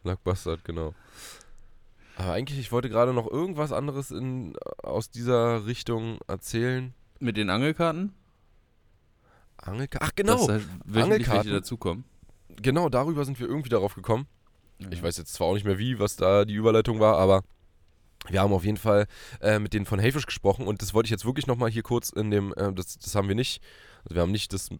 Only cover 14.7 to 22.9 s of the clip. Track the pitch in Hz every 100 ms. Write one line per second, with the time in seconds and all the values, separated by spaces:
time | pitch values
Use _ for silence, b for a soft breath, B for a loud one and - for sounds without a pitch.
14.7 | _ 95 85 87 85 80 - 85 101 101
15.7 | 95 120 117 101 - 90 101 104 104 110
16.7 | 110 113 110 107 87 95 98 - - _
17.7 | _ _ _ _ _ - 95 101 98 95
18.7 | 104 113 104 104 B B B 107 107 104
19.7 | 107 98 101 113 143 - - 98 98 104
20.7 | 104 101 101 110 107 117 135 135 120 117
21.7 | 113 - 120 - - 107 104 98 - 101
22.7 | 92 90